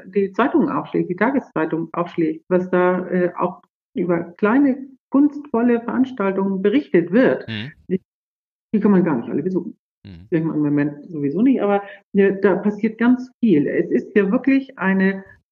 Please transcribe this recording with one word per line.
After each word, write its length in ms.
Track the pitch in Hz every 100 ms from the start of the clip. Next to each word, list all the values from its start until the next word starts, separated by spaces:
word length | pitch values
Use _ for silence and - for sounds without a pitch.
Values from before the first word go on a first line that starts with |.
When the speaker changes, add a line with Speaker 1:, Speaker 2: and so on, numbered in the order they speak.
| -
Speaker 1:
die 260 | 202 196
Zeitung 380 | 190 254 349 180
aufschlägt, 400 | 147 156 170 170
die 60 | 180
Tageszeitung 760 | 220 277 - - 156 160 165
aufschlägt, 520 | - 175 - 160 160 -
was 200 | 180 185
da, 380 | 185 180 180 180
äh, 260 | 185 175 -
auch 240 | 185 - _ _ _ -
über 360 | 175 170 170 -
kleine, 500 | 208 254 285 254 - - _
kunstvolle 680 | 269 285 - - 226 240 233
Veranstaltungen 800 | 233 220 262 - 196 190 196 190
berichtet 500 | 196 240 294 180 156
wird, 360 | 196 233 127 -
Speaker 2:
Mhm. 240 | 110 120 - -
Speaker 1:
die, 120 | 185 - _ _ _ _ _ _
die 60 | 214
kann 120 | 202
man 120 | 190
gar 140 | 160 135
nicht 120 | -
alle 120 | 139
besuchen. 320 | 160 185 - - _ _ 101
Speaker 2:
Mhm. 220 | 87 92
Speaker 1:
Irgendwann 280 | 165 160 151
im 60 |
Moment 420 | 147 147 147 147 -
sowieso 320 | 160 143 156
nicht, 200 | 254 247
aber, 220 | 202 202 196 - _ 196
äh, 240 | 196 190
da 140 | 202 180
passiert 400 | 208 208 226 -
ganz 320 | 233 247 - _
viel. 240 | 233 160 -
Es 220 | - -
ist 260 | - - -
ja 160 | 196
wirklich 460 | 240 - 269 269 -
eine, 460 | 185 190 190 196 190 - _